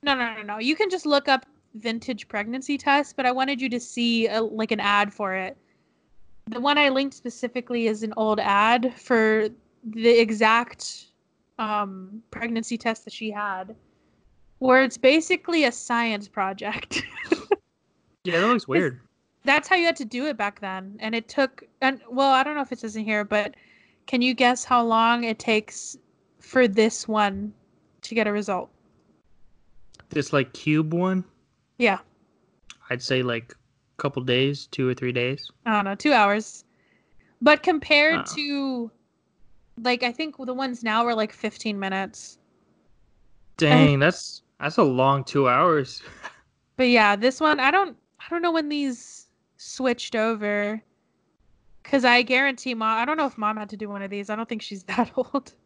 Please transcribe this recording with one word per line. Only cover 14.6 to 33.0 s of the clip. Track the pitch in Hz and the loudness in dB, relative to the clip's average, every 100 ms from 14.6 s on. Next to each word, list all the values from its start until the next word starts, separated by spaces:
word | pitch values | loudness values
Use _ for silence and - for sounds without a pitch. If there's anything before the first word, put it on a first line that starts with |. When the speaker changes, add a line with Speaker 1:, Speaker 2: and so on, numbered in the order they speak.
| 254 254 | 4 6
Speaker 1:
it's | 262 - | 4 4
basically | 262 311 320 359 - 339 | 4 4 2 -2 0 2
a | 269 | 2
science | - - 233 233 208 208 | 0 -4 0 0 -2 -6
project. | - 190 196 208 226 - 330 - | -4 -4 -4 -8 -8 -8 -8 -8
<laughs> | - - - - 403 _ _ _ _ _ _ | -14 -4 -4 0 -4 _ _ _ _ _ _
Speaker 2:
Yeah, | 180 165 | -2 2
that | 208 | 4
looks | 240 - | 2 2
Speaker 1:
'Cause | |
Speaker 2:
weird. | 143 165 123 _ _ _ _ - | 0 0 -6 _ _ _ _ 0
Speaker 1:
that's | 294 294 | 0 2
how | 370 | 2
you | 339 | 2
had | 330 | 0
to | 233 | -6
do | 247 294 | -6 -4
it | 247 | -4
back | 202 - | -6 -6
then, | 196 190 190 208 | -10 -10 -12 -8
and | 220 226 | -4 -4
it | 220 | -4
took, | - 269 - - _ | -2 -2 -2 -20 _
and, | 269 269 - | -4 -4 -8
well, | 247 277 | 0 4
I | 262 | 4
don't | 285 | 2
know | 294 | -2
if | 269 | -6
it | 247 | -8
says | 220 214 | -10 -8
in | |
here, | 220 214 208 | -2 -2 0
but | 214 202 - _ _ _ _ - | -2 -2 -10 _ _ _ _ -4
can | 254 | 0
you | 247 247 | 0 4
guess | 247 247 | 2 2
how | - 247 | 0 0
long | 233 226 226 240 | 2 2 4 2
it | 233 220 | -2 -4
takes | - 220 214 - - - _ _ _ _ | 0 -2 -2 -16 -16 -18 _ _ _ _
for | - 254 247 | -2 2 4
this | 196 226 - - | 4 2 0 -4
one | 214 202 196 208 - _ _ _ _ | 0 0 -2 -10 -14 _ _ _ _
to | - | -6
get | 226 214 | -2 0
a | |
result? | 208 202 185 - _ _ _ _ _ _ _ - _ _ - - - - | -2 -2 -6 -6 _ _ _ _ _ _ _ -20 _ _ -20 -20 -20 -8
Speaker 2:
This, | 156 135 | -6 0
like, | 147 127 | 0 -2
cube | - - 151 156 | -4 0 0 0
one? | 170 185 185 180 _ _ _ _ _ | 0 0 -2 -4 _ _ _ _ _
Speaker 1:
Yeah. | 233 190 - _ _ _ _ _ _ - - | 0 0 -8 _ _ _ _ _ _ -20 -8
Speaker 2:
I'd | 127 | -8